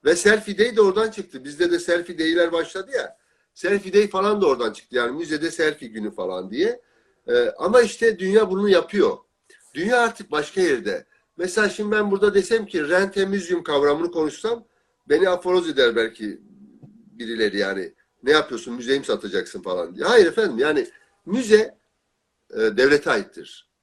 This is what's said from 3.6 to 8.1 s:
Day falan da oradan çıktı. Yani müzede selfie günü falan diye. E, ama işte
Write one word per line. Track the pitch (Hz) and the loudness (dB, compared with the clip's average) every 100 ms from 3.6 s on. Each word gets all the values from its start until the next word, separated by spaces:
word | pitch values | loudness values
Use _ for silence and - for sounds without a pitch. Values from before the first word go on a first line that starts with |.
| 180 202 190 | -2 -2 2
Day | 196 208 | 2 2
falan | 190 202 208 | 0 0 2
da | 175 | 2
oradan | 127 113 | 2 -2
çıktı. | 107 _ 123 | -6 _ -2
Yani | 120 143 | -2 -4
müzede | 160 156 160 | -6 -6 -6
selfie | 160 156 151 120 | -2 -2 -2 -14
günü | 110 104 | -10 -10
falan | 101 92 92 95 | -8 -8 -8 -8
diye. | 117 208 240 _ _ _ _ - | -2 -2 -4 _ _ _ _ 0
E, | 120 120 - | 0 0 -2
ama | 170 247 | 4 4
işte | 226 - 226 | 4 2 0